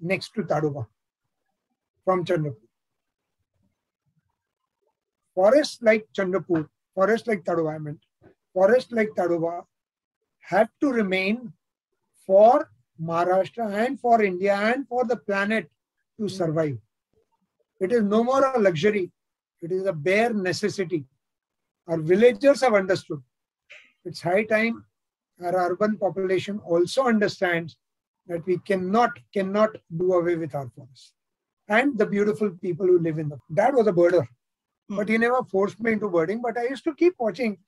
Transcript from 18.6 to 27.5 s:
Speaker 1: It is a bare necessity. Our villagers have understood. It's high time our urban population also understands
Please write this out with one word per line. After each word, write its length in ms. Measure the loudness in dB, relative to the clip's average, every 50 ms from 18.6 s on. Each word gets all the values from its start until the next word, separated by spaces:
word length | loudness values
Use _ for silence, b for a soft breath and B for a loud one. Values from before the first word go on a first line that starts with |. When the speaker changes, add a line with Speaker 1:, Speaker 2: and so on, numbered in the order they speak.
| 2 2 2 2 0 0 0 -2 -4 -6 _ _ _ _ _ _ _ _ _ -14
Speaker 1:
It 100 | -10 -6
is 140 | -6 -4 -4
a 60 | -4
bare 400 | -6 -4 -2 0 2 2 2 0 0
necessity. 720 | -2 -2 -4 -4 -2 -4 -4 -4 -4 -6 -4 -4 -6 -8 _ _ _ _ _ _ _ _ _ _ _ _ _ _ _ _
Our 100 | -6 -4 -2
villagers 600 | 0 2 4 6 6 4 4 4 4 4 4 4
have 120 | 4 2 2
understood. 480 | 2 2 0 -2 -2 -4 -8 -12 -12 -12 _ _ _ _ _ _ _ _ -20 B B B B B B -16
It's 160 | -16 -12 -8
high 220 | -4 -2 0 0 0
time 420 | 0 0 0 0 0 -4 -6 -12 _ _ _ _ _ _ _ _ _ _ -8
our 300 | -6 -2 0 0 0 0
urban 260 | 0 0 0 -2 0
population 600 | -2 -2 -4 -2 -2 -2 -2 -2 -2 -2 -4 -10 -8
also 440 | -4 0 0 2 2 0 0 0 0
understands 680 | 2 2 2 0 0 -2 -2 -2 -2